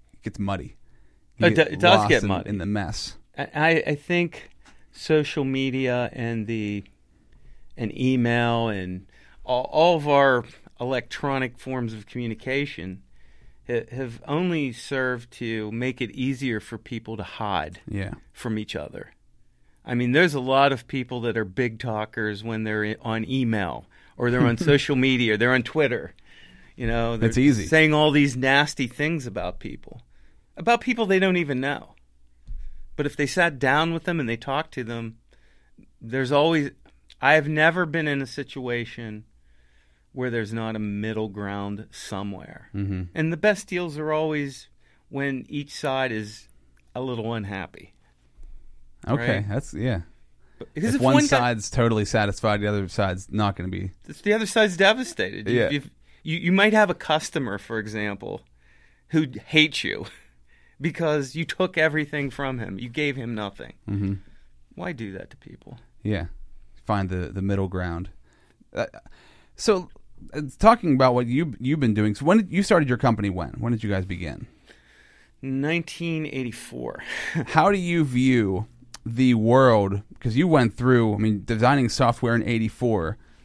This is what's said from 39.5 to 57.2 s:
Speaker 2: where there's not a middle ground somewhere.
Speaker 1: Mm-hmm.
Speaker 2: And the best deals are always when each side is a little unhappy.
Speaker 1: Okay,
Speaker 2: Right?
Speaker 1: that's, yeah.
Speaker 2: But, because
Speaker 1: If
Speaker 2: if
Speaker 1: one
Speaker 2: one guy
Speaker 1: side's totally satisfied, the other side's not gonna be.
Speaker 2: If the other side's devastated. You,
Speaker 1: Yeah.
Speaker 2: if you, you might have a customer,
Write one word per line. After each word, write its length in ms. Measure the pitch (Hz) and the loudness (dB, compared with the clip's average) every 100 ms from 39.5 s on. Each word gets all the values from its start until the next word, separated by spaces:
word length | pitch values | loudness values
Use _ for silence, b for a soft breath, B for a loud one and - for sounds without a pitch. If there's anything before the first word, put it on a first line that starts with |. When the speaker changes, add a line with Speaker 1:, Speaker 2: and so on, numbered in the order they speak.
| _ _ _ _ _ _ | _ _ _ _ _ _
Speaker 2:
where 160 | 131 127 | -6 -4
there's 240 | 117 104 | -2 -4
not 220 | 113 113 110 | -4 -4 -4
a 40 | |
middle 500 | 107 101 110 110 110 | -4 -4 -4 -4 -4
ground 580 | 101 101 101 101 104 110 | -6 -6 -4 -6 -8 -12
somewhere. 800 | - - 98 101 98 - - - 101 | -16 -10 -8 -8 -10 -14 -20 -12 -6
Speaker 1:
Mm-hmm. 280 | 98 92 90 175 | -4 -4 -4 -2
Speaker 2:
And 180 | 160 | -2
the 40 | 165 | 0
best 300 | 214 202 - | 0 0 -2
deals 300 | 175 175 147 | -6 -6 -6
are 140 | 156 | -2
always 560 | 156 156 151 139 131 - _ _ _ _ | -2 0 -2 -6 -10 -20 _ _ _ _
when 360 | 135 139 135 110 | -6 -4 -4 -8
each 240 | 143 143 | -10 -10
side 380 | - 147 131 131 | -8 -4 -2 -2
is 360 | 110 107 107 - _ _ _ _ | -4 -6 -12 -20 _ _ _ _
a 80 | 120 | -8
little 320 | 131 117 110 | -6 -4 -4
unhappy. 600 | 117 101 98 85 - - _ _ _ _ - - - - - - - - | -4 -6 -8 -10 -14 -20 _ _ _ _ -20 -16 -16 -18 -20 -20 -14 -4
Speaker 1:
Okay, 300 | - 120 101 | -2 0 -2
Speaker 2:
Right? 120 | 101 | -2
Speaker 1:
that's, 240 | 113 - | -6 -6
yeah. 280 | - 123 95 - - - _ _ - | -6 -4 -4 -6 -16 -20 _ _ -20
Speaker 2:
But, 140 | - | -14
because 160 | 147 220 262 | -4 -2 2
Speaker 1:
If 0 | |
Speaker 2:
if 60 | |
Speaker 1:
one 140 | 262 285 | 6 6
Speaker 2:
one 80 | |
guy 40 | 294 277 | 6 4
Speaker 1:
side's 300 | 123 113 - | 2 0 -2
totally 340 | - 117 110 101 | 2 2 2 2
satisfied, 560 | 113 101 98 110 104 | 2 0 0 0 0
the 60 | 104 | 0
other 200 | 104 92 | -2 -2
side's 400 | - 95 92 - | -2 -2 -4 -6
not 240 | 107 104 95 | -2 -2 -2
gonna 140 | 92 | -6
be. 220 | 92 95 - - | -6 -8 -10 -18
Speaker 2:
If 140 | 151 | -4
the 120 | 208 | 0
other 120 | 214 214 | 0 2
side's 320 | 226 214 170 | 4 4 6
devastated. 680 | 196 240 247 - 95 104 101 | 4 4 -2 -4 -4 -4 -2
You, 100 | 120 | 2
Speaker 1:
Yeah. 100 | 104 | 2
Speaker 2:
if 180 | 143 - - b b | 0 -6 -16 b b
you, 140 | 160 160 | -8 -4
you 140 | 170 | 2
might 220 | 190 214 | 6 6
have 180 | 214 202 | 6 6
a 20 | |
customer, 640 | - - 156 | 2 0 0